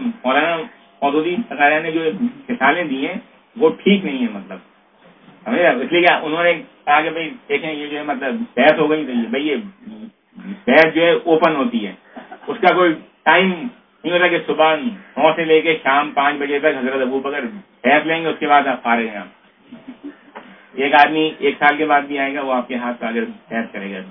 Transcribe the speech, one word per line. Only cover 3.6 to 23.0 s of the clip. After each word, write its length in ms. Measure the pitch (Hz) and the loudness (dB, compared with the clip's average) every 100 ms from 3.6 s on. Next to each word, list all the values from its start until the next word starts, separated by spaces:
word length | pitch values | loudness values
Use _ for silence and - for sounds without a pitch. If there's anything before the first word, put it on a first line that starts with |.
| 156 | 0
ٹھیک 360 | - - 196 156 | 2 2 2 0
نہیں 120 | 135 | -4
ہیں، 160 | 120 | -4
مطلب 240 | 104 95 95 - _ _ _ _ _ _ - 107 | -6 -14 -16 -18 _ _ _ _ _ _ -16 -6
سمجھے؟ 220 | 135 170 | 2 2
اس 240 | 127 120 | 2 0
لیے 100 | 170 | 2
کیا 140 | 175 151 | 4 2
انہوں 200 | 156 160 | 0 0
نے 100 | 175 | 0
کہا 480 | 160 - _ - 147 | 0 -4 _ 0 2
کہ 80 | 160 | 0
بھائی 200 | 160 160 123 - | -4 -8 -10 -6
دیکھیں 240 | 143 160 | -4 -4
یہ 140 | 151 147 | -8 -8
جو 100 | 147 | -8
ہے 60 | |
مطلب 320 | 147 131 135 117 117 - | -6 -6 -4 -6 -6 2
بیعت 240 | 143 156 | 4 4
ہو 100 | 151 | 2
گئی، 160 | 156 135 | 0 -2
تو 60 | |
یہ 160 | 123 110 | -4 -4
بھائی 180 | 131 151 | -4 -2
یہ 80 | 131 101 95 - 107 110 - _ - 92 98 - | -4 -6 -16 -20 -18 -20 -20 _ -18 -14 -8 2
بیعت 300 | 143 160 156 | 4 4 4
جو 60 | |
ہے 100 | 170 | 2
اوپن 440 | 160 - 160 165 156 | 2 2 4 4 2
ہوتی 320 | 123 117 101 | -2 -2 -6
ہے، 60 | 92 _ - - - - | -10 _ -20 -20 -14 -12
اس 100 | - | 0
کا 140 | 180 170 | 2 4
کوئی 180 | 180 156 - _ | 2 0 -8 _
ٹائم 260 | - 170 190 175 127 - _ _ | 2 4 4 -2 -8 -12 _ _
نہیں 100 | 156 | -2
ہوتا 140 | 175 175 | 0 2
کہ 100 | 170 156 | 0 -2
صبح 280 | 143 156 156 127 98 - - | 2 2 2 -2 -8 -12 0
نو 140 | 156 160 | 2 2
سے 100 | 160 | 4
لے 160 | 156 | 4
کے 160 | 156 156 | 4 0
شام 280 | 135 143 147 | 0 0 0
پانچ 260 | 143 143 143 | 0 0 0
بجے 220 | 143 143 | -2 0
تک 180 | 156 135 | 0 0
حضرت 240 | 123 135 | -2 -2
ابو 180 | 127 135 | -2 -2
بکر 260 | 139 143 123 104 - _ | -4 -6 -8 -12 -18 _
حیض 240 | 120 147 151 | 0 2 2
لیں 140 | 165 | -2
گے، 40 | 160 | -2
اس 100 | 143 | -4
کے 80 | 151 | 2
بعد 200 | 143 135 | 2 2
آپ 160 | 127 | -2
فارغ 240 | 120 117 113 | 0 0 -2
ہیں۔ 100 | 104 | -8
آپ 120 | 95 - _ _ _ 233 - - 285 - - - - - - | -14 -20 _ _ _ -20 -20 -18 -18 -20 -20 -20 -20 -20 -14
ایک 200 | - 139 147 | -4 2 4
آدمی 280 | 147 156 156 151 | 4 4 -2 0
ایک 160 | 139 139 | -2 2
سال 180 | 147 147 | 2 2
کے 80 | 151 | 2
بعد 160 | 143 | 0
بھی 160 | 139 143 | 0 -4
آئے 140 | 139 139 | -4 -4
گا، 60 | |
وہ 120 | 135 | -2
آپ 140 | 127 120 | -4 -4
کے 80 | 123 | -6
ہاتھ 220 | 120 | -6
کا 80 | 120 | -6